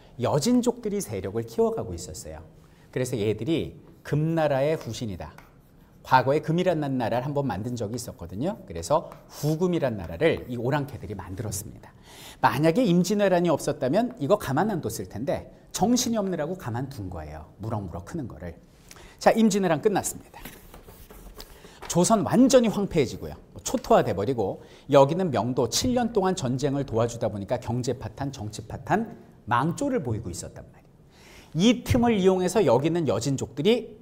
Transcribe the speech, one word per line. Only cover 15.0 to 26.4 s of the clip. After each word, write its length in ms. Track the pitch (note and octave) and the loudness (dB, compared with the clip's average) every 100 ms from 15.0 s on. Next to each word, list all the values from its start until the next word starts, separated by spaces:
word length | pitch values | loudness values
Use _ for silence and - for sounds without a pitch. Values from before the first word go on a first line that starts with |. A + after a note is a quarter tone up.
| F#2+ | -8
텐데 440 | G2+ C#3+ B2 D#2+ - - | -6 -4 -4 -6 -18 -14
정신이 460 | - G3 B3 A#3 A3+ | -2 2 2 0 -2
없느라고 380 | F#3+ F3 D3 F#3 | -2 -2 -4 -6
가만둔 540 | - A2+ C#3 B2 F#2+ | -6 -6 -6 -8 -10
거예요. 340 | E2+ D2+ D#2 - - | -10 -12 -14 -18 -12
무럭무럭 460 | A2 A2 F#2+ F2 F#2 | -6 -6 -6 -10 -10
크는 220 | E3+ A#2 | -10 -10
거를. 280 | D#2+ F2+ D#2+ - - - - - - | -10 -12 -14 -20 -20 -20 -20 -20 0
자, 100 | - | 2
임진왜란 540 | A3+ A3 G3 F#3+ D3+ | 4 4 4 2 2
끝났습니다. 580 | A3 F#3 - - - - - - - - - - - - - - - - - - - | 2 0 -2 -8 -14 -18 -18 -18 -20 -20 -20 -20 -20 -20 -20 -20 -20 -20 -20 -18 -4
조선 340 | E3+ F3+ A3+ | 0 4 2
완전히 460 | D#3+ E3+ C4 C4 A#3 | 4 4 8 8 6
황폐해지고요. 680 | G3+ G3 E3+ A#2 F2+ D#2+ - - - | 2 0 0 0 -2 -10 -12 -16 -12
초토화돼버리고, 1000 | - B3 - G#3+ B2 G2 G#2+ B2 G2 C#3+ - - - | -4 -4 4 4 4 0 0 0 -2 -4 -12 -20 4
여기는 380 | C#3 C#3 E3 F#3+ | 8 8 4 0
명도 400 | A#2 A#2+ C3 A#2+ | 0 0 0 0
칠 240 | - B3+ | 0 0
년 200 | B3 A#3 | 0 0
동안 220 | A3 F#3 | 2 0
전쟁을 500 | F#3 | 0